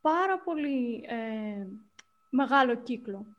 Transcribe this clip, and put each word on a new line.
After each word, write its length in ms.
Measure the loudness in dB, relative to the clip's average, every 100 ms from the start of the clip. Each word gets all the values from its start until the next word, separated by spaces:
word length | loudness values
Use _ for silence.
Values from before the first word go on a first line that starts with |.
πάρα 380 | 2 2 2 0
πολύ, 640 | -2 -2 0 0 0 -4 -6
ε, 580 | -6 -6 -6 -6 -6 -8 -12 -18 -20 -20 _ _
μεγάλο 440 | 0 4 6 6
κύκλο 520 | 2 -2 -6 -6 -10 -12